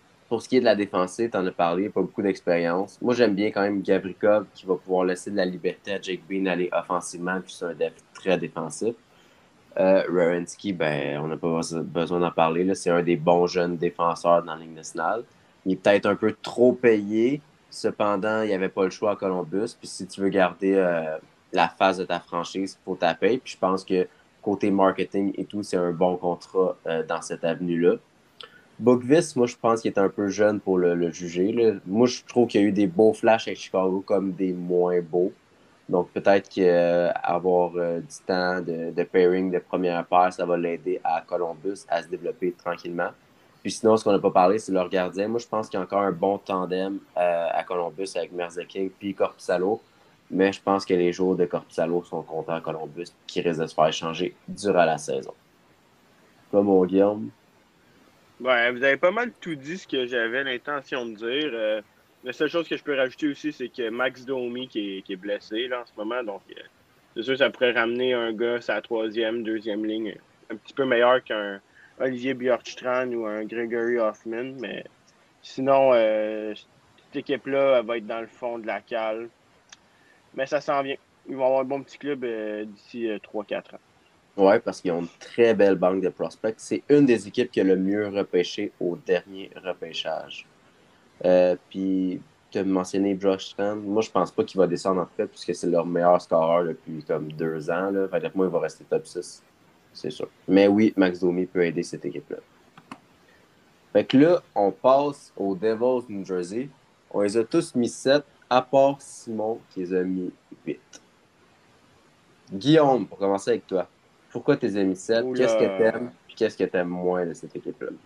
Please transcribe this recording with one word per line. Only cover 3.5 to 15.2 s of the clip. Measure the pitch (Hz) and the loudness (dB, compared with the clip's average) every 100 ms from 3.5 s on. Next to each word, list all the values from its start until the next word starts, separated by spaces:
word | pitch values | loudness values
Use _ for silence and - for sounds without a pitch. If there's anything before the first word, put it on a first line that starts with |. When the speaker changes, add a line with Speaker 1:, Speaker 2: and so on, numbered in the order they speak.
Speaker 1:
quand | 101 | 0
même | 101 101 | 0 0
Gavrikov, | 92 95 92 90 107 104 95 | 0 0 -2 -2 2 2 0
qui | - 95 | -8 -4
va | |
pouvoir | 90 95 92 92 | -4 -2 0 0
laisser | 90 - | -2 -4
de | 101 | -2
la | 92 | -2
liberté | 90 90 - 107 | -2 -6 -6 -8
à | 98 | -8
Jake | 95 92 82 | -6 -8 -6
Bean | 95 | -2
aller | 95 87 87 | -2 0 -2
offensivement, | 85 - 90 - 85 90 92 | -2 -2 -4 -6 -8 -6 -6
puis | 90 | -8
c'est | - | -10
un | 87 | -8
def | 76 82 - _ | -4 -6 -6 _
très | - 95 87 | -8 -2 0
défensif. | 82 85 80 - 107 - _ _ _ _ _ _ _ - | -2 -8 -10 -6 -6 -6 _ _ _ _ _ _ _ 0
Euh, | 95 95 - | 4 4 2
Werenski, | 87 85 87 87 - 101 | 2 2 0 -4 -8 -6
ben, | 87 80 73 71 73 | -2 -2 -2 -4 -4
on | 78 | -6
n'a | 80 | -4
pas | 85 82 82 82 | -2 -2 -2 -6
besoin | - 82 82 87 | -4 -4 -2 0
d'en | 85 | 0
parler, | - 80 82 | 2 2 2
là. | 92 | 0
C'est | 95 90 | -2 0
un | 85 | 0
des | 85 85 | 2 2
bons | 82 87 87 | 4 4 4
jeunes | 92 87 85 | 0 -2 -2
défenseurs | 85 - 85 82 87 85 | -4 -2 -2 0 2 2
dans | 82 | 2
la | 80 | -8
Ligue | 82 | -14
nationale. | 80 78 85 82 110 | -18 -14 -6 -4 -4